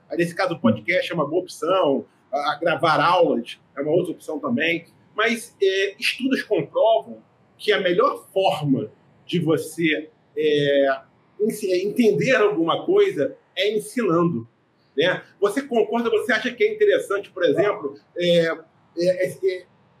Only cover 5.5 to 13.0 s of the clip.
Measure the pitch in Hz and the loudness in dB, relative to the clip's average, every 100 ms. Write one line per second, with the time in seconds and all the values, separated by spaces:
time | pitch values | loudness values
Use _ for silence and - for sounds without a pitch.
5.5 | - 190 190 190 - - - 254 269 - | -2 0 0 -2 -4 -6 -4 -2 -2 -2
6.5 | 185 143 165 - - - - - _ _ | -2 -2 0 2 2 -2 -14 -20 _ _
7.5 | - - 202 185 175 269 - - 190 190 | -6 0 0 2 2 0 -2 -6 -2 0
8.5 | 143 147 120 107 - _ _ - 160 151 | 0 0 -2 -2 -12 _ _ -6 -2 0
9.5 | 156 - 165 160 151 - _ _ 147 151 | 0 -2 -2 -2 -2 -6 _ _ -2 0
10.5 | 147 143 143 139 135 - _ _ - 214 | 2 2 4 2 0 -6 _ _ -4 -4
11.5 | - 190 180 202 208 220 175 233 220 202 | -2 -2 -2 0 2 2 2 2 4 2
12.5 | 165 165 147 - 202 | 2 0 -2 0 2